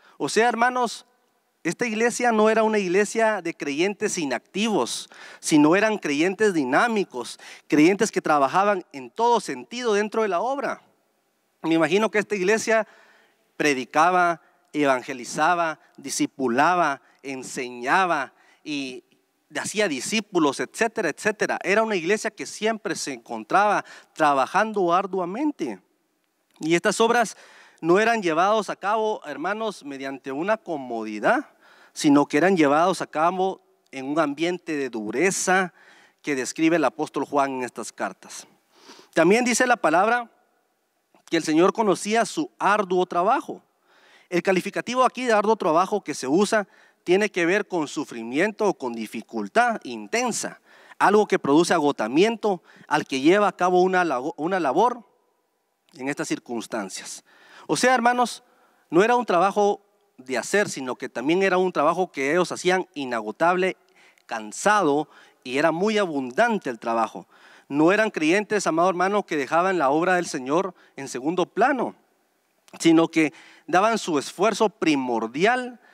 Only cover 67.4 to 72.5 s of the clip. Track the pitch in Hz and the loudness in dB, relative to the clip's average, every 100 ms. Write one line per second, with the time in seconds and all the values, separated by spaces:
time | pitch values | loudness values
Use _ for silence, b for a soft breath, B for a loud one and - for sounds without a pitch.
67.4 | b b - 139 165 208 220 - 156 196 | b b -6 2 4 4 0 0 0 0
68.4 | 202 208 185 160 190 180 185 208 - 156 | 0 -2 0 2 2 2 0 -2 -2 -4
69.4 | 123 160 185 185 135 151 180 180 170 147 | 0 0 0 2 2 2 2 0 -2 -6
70.4 | 127 160 190 b b - 135 - 143 180 | -2 -2 -2 b b -14 -10 -6 -4 -2
71.4 | 170 - 247 269 139 - _ _ _ _ | -2 0 0 0 -4 -8 _ _ _ _
72.4 | _ | _